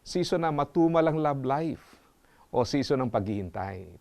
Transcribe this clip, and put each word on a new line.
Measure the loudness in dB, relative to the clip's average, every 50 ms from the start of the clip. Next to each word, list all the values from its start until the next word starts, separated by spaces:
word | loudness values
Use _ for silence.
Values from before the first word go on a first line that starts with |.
season | _ -4 -2 -2 0 0 0 0 0
na | 0 0
matumal | 0 -2 0 2 2 4 4 6 4 4
ang | 4 2 2
love | 0 0 0 0 0
life, | -2 -2 0 -2 -4 -6 -8 -12 -20 -20 -20 _ _ _ _ _ _ _ _ _ _ 0
o | 0 0 2
season | 0 -2 0 2 0 0
ng | 0 0
paghihintay. | 0 -2 -2 0 -4 -4 -4 -6 -8 -8 -8 -8 -8 -12 -14 -16 -20 -10